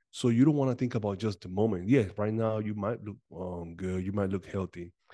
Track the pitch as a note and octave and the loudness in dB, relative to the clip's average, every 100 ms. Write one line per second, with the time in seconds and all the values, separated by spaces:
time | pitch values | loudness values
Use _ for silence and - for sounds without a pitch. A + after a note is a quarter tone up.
0 | _ - B2 A#2 D3 D3 C3 B2 B2 B2 | _ -2 2 6 6 6 2 0 0 0
1 | G#2 F#2+ G#2+ G2 - F#2 A2 F#2 F#2+ C3+ | -2 -2 -2 -4 -6 2 2 2 4 4
2 | F#2+ G2 G#2+ A2 A2 A2 G#2+ G#2 G2+ A#2 | 4 0 -2 0 0 0 -4 -2 -4 -4
3 | G#2 G2+ _ E2 F2+ F2 E2+ E2+ F#2 F#2 | -8 -14 _ -12 -8 -8 -10 -8 -4 -4
4 | F#2 G#2 F#2+ G2 - G2 F2+ F2 F2 - | -2 -2 0 -2 -4 -6 -6 -8 -16 -16
5 | _ | _